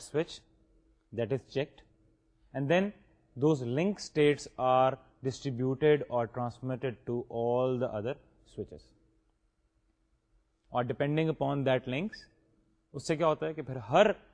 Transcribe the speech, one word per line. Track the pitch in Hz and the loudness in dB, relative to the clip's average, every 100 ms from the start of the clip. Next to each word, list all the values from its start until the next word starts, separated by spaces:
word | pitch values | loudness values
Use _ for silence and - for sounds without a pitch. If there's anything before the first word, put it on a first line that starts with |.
| - | -4
switch | 151 170 - _ _ _ _ _ _ _ 104 | -4 -4 -8 _ _ _ _ _ _ _ -4
that | 110 | -2
is | 135 - 135 | -4 -4 -6
checked، | - - - _ _ _ _ _ _ 131 | -6 -8 -20 _ _ _ _ _ _ -4
and | 139 | 2
then | 175 202 - _ _ _ 123 147 | 2 0 -6 _ _ _ 0 2
those | 143 120 135 | 2 0 0
link | 190 | 0
states | 196 - 156 147 143 - - 127 | -2 -4 2 4 2 -4 -2 2
are | 127 131 131 _ _ 131 | 4 4 0 _ _ -8
distributed | - 139 120 131 131 151 147 - | -6 -6 -2 -2 2 4 4 2
or | 120 113 127 | -4 -4 -4
transmitted | 120 - 127 127 135 104 - | -6 -6 -8 -4 -6 -6 -6
to | 120 - | -6 -4
all | 117 117 123 127 | -4 0 0 0
the | 123 127 | 0 -2
other | 107 113 143 _ _ _ - | -4 -6 -8 _ _ _ -12
switches۔ | 95 76 - _ _ _ _ _ _ _ _ _ _ _ _ _ _ _ _ _ _ | -12 -14 -20 _ _ _ _ _ _ _ _ _ _ _ _ _ _ _ _ _ _
اور | 123 | -4
depending | 123 - 143 151 160 | -4 -2 0 0 0
upon | - 139 143 | 0 -2 0
that | 131 131 123 | 2 0 0
links، | 135 214 - - _ _ _ _ _ _ | -6 -6 -10 -20 _ _ _ _ _ _
اس | 143 - | -8 -4
سے | 151 | 0
کیا | 165 | 0
ہوتا | 151 156 | 0 -4
ہے | |
کہ | 156 | -6
پھر | 127 127 | -8 -10
ہر | 107 160 214 - - | 2 6 6 4 -8